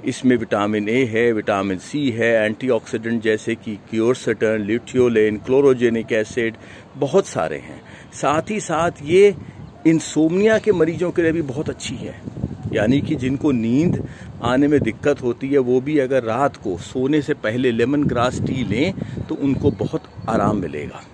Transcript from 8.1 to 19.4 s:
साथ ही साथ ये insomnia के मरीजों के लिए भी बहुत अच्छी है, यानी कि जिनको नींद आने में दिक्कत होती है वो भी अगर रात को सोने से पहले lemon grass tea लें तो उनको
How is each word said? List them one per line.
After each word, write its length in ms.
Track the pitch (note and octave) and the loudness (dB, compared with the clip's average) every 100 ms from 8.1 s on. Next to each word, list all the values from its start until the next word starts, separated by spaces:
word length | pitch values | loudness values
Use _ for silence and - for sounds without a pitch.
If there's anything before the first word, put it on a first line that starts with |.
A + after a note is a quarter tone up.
साथ 380 | - C#3 D3+ D#3+ | -4 0 0 -2
ही 80 | G#3+ | -6
साथ 400 | E3+ D#3 E3+ E3+ | -4 -2 -2 -4
ये 320 | D3 F3+ G3+ F#3+ - - - - D#3+ | 0 6 6 4 -12 -16 -18 0 2
insomnia 680 | E3 - - D#3+ F3+ G#3+ A3 | 2 2 2 2 4 4 2
के 120 | G#3+ | 2
मरीजों 380 | F#3 D#3+ D#3+ F3 | 2 2 0 -2
के 100 | - | 0
लिए 100 | E3 | 0
भी 100 | D#3+ | 0
बहुत 260 | C#3+ B2+ D3+ | -4 -4 -6
अच्छी 260 | - - C#3 | -8 -10 -8
है, 240 | - - - - - - - | -10 -12 -14 -8 -8 -8 -4
यानी 260 | G#2+ G#2 C#3 | 0 2 2
कि 140 | - D#3 | 0 -2
जिनको 360 | B2+ C3+ D#3 | -2 0 0
नींद 560 | B2+ A2+ B2+ E3+ - - - - - | 2 2 2 2 0 -4 -12 -16 -6
आने 240 | A#2+ C3 C#3+ | 0 2 4
में 120 | D3 | 4
दिक्कत 400 | A2+ - C#3 C#3 | 2 0 0 0
होती 260 | B2 A#2 C3+ | -2 -4 0
है 100 | C#3 | 2
वो 200 | B2 B2+ | 4 2
भी 160 | C3 D#3 | 2 0
अगर 240 | C3 C3+ | 2 0
रात 320 | A2+ A2+ C#3+ - | 0 0 0 -2
को 200 | G#2+ F2 | -6 -6
सोने 440 | - C3 C3 D3+ | -6 -4 0 0
से 120 | C#3+ C#3+ | 0 -2
पहले 360 | G#2+ A#2+ C3 | -2 0 0
lemon 320 | A2+ A#2+ D3 | 2 2 2
grass 360 | C3+ A#2+ B2 - | 0 2 0 0
tea 220 | - C3 | -4 -4
लें 600 | G#2+ G#2 E3+ F#3+ - - - | -2 0 0 -2 -8 -8 -8
तो 80 | |
उनको 340 | D#3 | -4